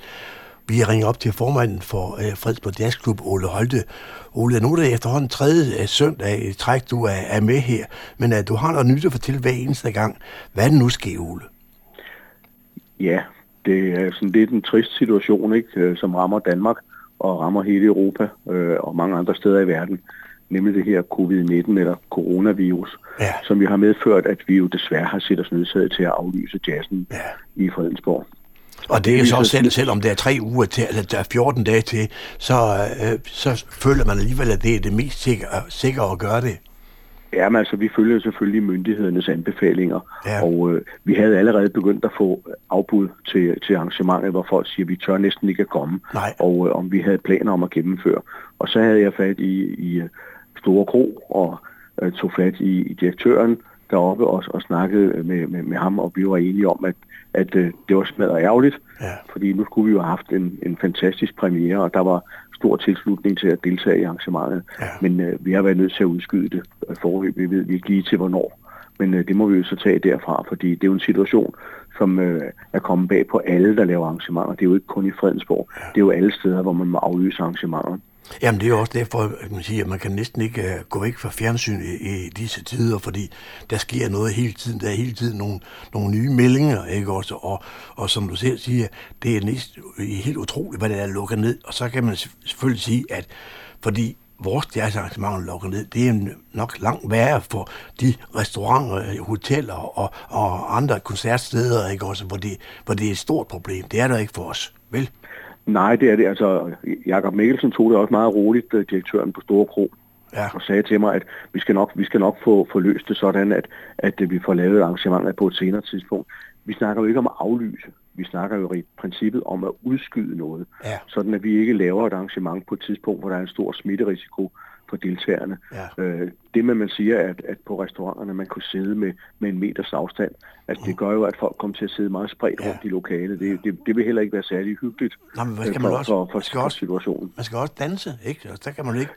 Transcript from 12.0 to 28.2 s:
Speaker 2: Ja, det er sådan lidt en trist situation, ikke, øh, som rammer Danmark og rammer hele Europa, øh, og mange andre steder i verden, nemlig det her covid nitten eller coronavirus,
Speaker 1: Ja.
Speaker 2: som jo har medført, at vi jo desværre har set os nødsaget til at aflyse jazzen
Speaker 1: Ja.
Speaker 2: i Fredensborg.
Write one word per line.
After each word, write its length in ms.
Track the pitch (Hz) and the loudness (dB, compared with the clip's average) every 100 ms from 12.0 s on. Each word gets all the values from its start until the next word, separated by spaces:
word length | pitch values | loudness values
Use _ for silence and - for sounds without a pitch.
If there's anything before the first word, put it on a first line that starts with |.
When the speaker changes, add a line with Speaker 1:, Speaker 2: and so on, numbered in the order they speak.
| - - - _ _ _ _ - - - | -20 -20 -20 _ _ _ _ -20 -20 -4
Speaker 2:
Ja, 200 | 92 90 - - _ _ - | 0 0 -2 -14 _ _ 0
det 280 | 95 95 | 2 2
er 180 | 87 92 | 0 -2
sådan 160 | 90 101 | -2 2
lidt 200 | 107 110 | 4 4
en 100 | 117 | 2
trist 360 | - 110 113 - | 2 0 0 0
situation, 560 | 117 101 - 107 107 113 | 2 2 4 2 4 2
ikke, 140 | 113 101 | 0 0
øh, 220 | 90 87 | 0 2
som 180 | 95 90 | -2 0
rammer 240 | 92 104 | 0 0
Danmark 360 | 92 87 107 117 - - - _ | 0 0 0 -2 -6 -20 -20 _
og 200 | 95 87 | -2 0
rammer 240 | 80 101 | 0 0
hele 220 | 95 98 107 | 2 4 6
Europa, 420 | 95 98 95 104 - - | 4 2 0 -4 -4 -4
øh, 280 | 90 85 82 | -2 0 0
og 160 | 76 82 | -2 -2
mange 200 | 87 87 | 0 0
andre 180 | 87 90 | 0 2
steder 240 | 104 98 | 4 4
i 80 | 92 | 4
verden, 320 | 80 90 92 - - - - _ | 2 -2 -8 -10 -20 -20 -20 _
nemlig 240 | 95 101 | 0 2
det 100 | 101 92 | 2 2
her 160 | 95 | 2
covid 420 | 87 - 90 92 | 0 0 2 2
nitten 340 | 87 87 87 98 | 4 2 4 2
eller 180 | 87 87 - | 2 0 -4
coronavirus, 880 | - 87 90 104 98 92 90 98 - - - | -4 0 2 2 2 2 0 -4 -12 -18 -4
Speaker 1:
Ja. 120 | 104 - | -4 -4
Speaker 2:
som 180 | - 101 | 0 4
jo 60 | 98 | 4
har 60 | 101 | 6
medført, 480 | 104 107 113 98 92 | 6 4 4 4 4
at 120 | 98 - | -2 2
vi 100 | 95 | 4
jo 100 | 90 | 4
desværre 380 | - - 87 85 | 0 -2 -2 -2
har 140 | 98 | -4
set 200 | - 90 | -2 -2
os 120 | 90 | 0
nødsaget 400 | 87 87 98 90 | -2 0 0 0
til 120 | - | 0
at 80 | 87 - | 0 0
aflyse 420 | 87 92 90 98 - | -2 -4 -6 -6 -6
jazzen 400 | 78 - 92 90 | -6 -6 -6 -6
Speaker 1:
Ja. 60 | 98 - - - - | -10 -10 -12 -14 -4
Speaker 2:
i 140 | 92 | -2
Fredensborg. 560 | 92 85 - - 82 | 0 -4 -2 -2 -2